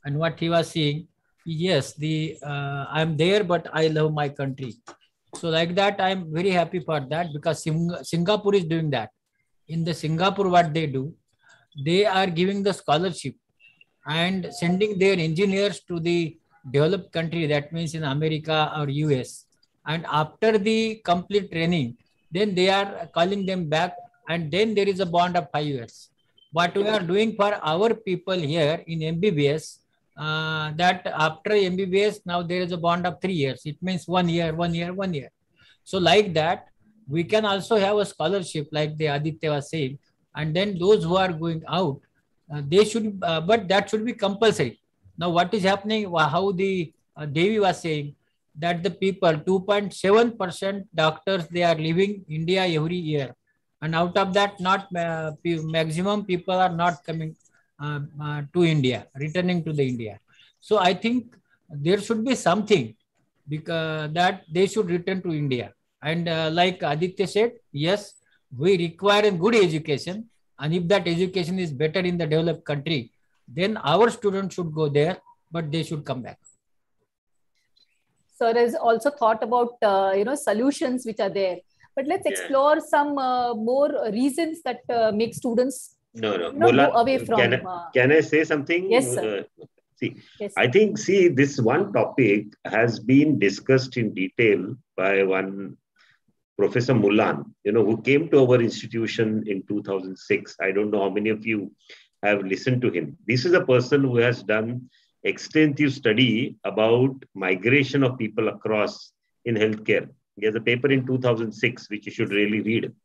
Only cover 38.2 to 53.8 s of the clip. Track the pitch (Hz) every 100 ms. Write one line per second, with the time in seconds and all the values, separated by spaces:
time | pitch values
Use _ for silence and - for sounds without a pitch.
38.2 | 156 196 170 156 147 151 156 156 156 143
39.2 | 151 156 160 147 135 156 135 143 _ _
40.2 | _ 147 156 156 202 190 180 214 165 185
41.2 | 185 165 165 160 - 165 185 135 _ _
42.2 | _ _ _ 147 143 180 214 226 214 196
43.2 | 170 160 165 226 180 196 196 220 220 233
44.2 | 196 196 226 - 131 - _ _ _ -
45.2 | 170 170 180 226 185 202 208 220 202 170
46.2 | 151 165 196 180 196 190 160 _ _ -
47.2 | 151 143 185 220 202 170 170 151 147 143
48.2 | _ _ _ - 170 175 185 170 190 190
49.2 | 180 156 165 190 185 202 208 - 190 214
50.2 | 240 220 185 - 196 196 196 160 160 156
51.2 | - 190 160 175 175 160 156 165 202 202
52.2 | 185 156 165 190 185 160 156 180 160 147
53.2 | 131 120 _ _ _ _